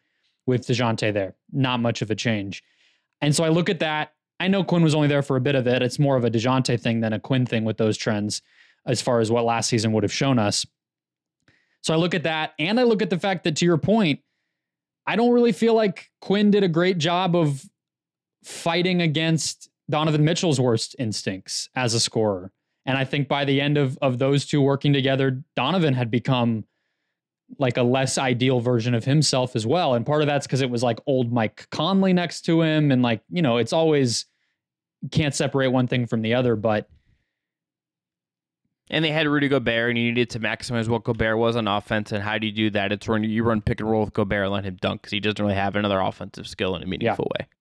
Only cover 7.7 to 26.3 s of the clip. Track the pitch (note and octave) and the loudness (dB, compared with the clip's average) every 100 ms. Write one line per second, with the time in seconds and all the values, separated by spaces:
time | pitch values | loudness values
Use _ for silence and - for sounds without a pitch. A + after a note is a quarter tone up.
7.7 | G#2+ A2 G#2+ - G#2+ G#2 - - _ _ | 0 0 0 -2 -2 -2 -6 -12 _ _
8.7 | _ - A#2+ - A#2 A2 A#2 A#2 A#2 A2+ | _ -4 -4 0 2 2 2 0 0 0
9.7 | A#2 A2 A2 G2+ - C#3 B2 G#2 - - | 0 0 0 0 0 2 2 2 -2 -6
10.7 | _ _ _ _ _ _ _ _ _ _ | _ _ _ _ _ _ _ _ _ _
11.7 | _ - D#3+ F3+ F#3+ D#3+ D#3+ D#3 - D#3+ | _ -2 0 2 0 -2 -2 -4 -4 -2
12.7 | A3+ B3 G#3+ G3 F3+ G3+ F#3 F3 D#3 F3 | 2 2 2 0 -2 -2 -2 -2 0 2
13.7 | D#3+ - A3 F3 - _ _ _ _ _ | 2 2 2 2 -2 _ _ _ _ _
14.7 | _ _ _ - F#3+ A#3+ A#3+ A#3+ - A3+ | _ _ _ -4 0 4 4 4 2 2
15.7 | A3+ G#3+ - - _ - G3+ G#3 G3+ G3 | 4 2 -2 -14 _ -2 2 4 4 4
16.7 | D#3+ F3+ F3+ D#3 F3 F#3 F3 D3+ C#3 - | 2 2 0 0 0 2 2 0 -2 -10
17.7 | _ _ _ _ _ _ _ - - E3+ | _ _ _ _ _ _ _ -18 -6 -2
18.7 | E3+ F3+ F3+ E3+ D3 E3 D#3+ - - - | 0 0 2 0 0 0 0 -2 -10 -16
19.7 | _ - D3+ D#3+ D3+ D3+ F3 F3+ C3+ B2+ | _ -4 -2 2 2 2 2 0 2 2
20.7 | A2+ - - A2+ G2+ - F#2 - - - | 0 -2 -6 -6 -6 -6 -8 -8 -10 -8
21.7 | B2+ B2 A2+ - A#2 G#2+ F#2 F#2+ - _ | -4 -2 -2 -2 0 0 -2 -8 -20 _
22.7 | _ C#3 C3+ C3 D3 C#3 C#3 C#3+ C#3 C#3+ | _ -4 -4 -2 -2 -2 -2 0 0 2
23.7 | D3 C3+ C#3+ C#3 B2 C3+ C#3+ - D3 C#3 | 0 0 0 -2 0 0 0 0 2 2
24.7 | C#3 D3 C#3 C3+ C3+ C3+ C3 - - B2+ | 2 2 2 2 0 0 -2 -6 -4 -2
25.7 | F#3 D#3 B2+ A#2 A#2 B2 | 0 2 0 -2 -2 0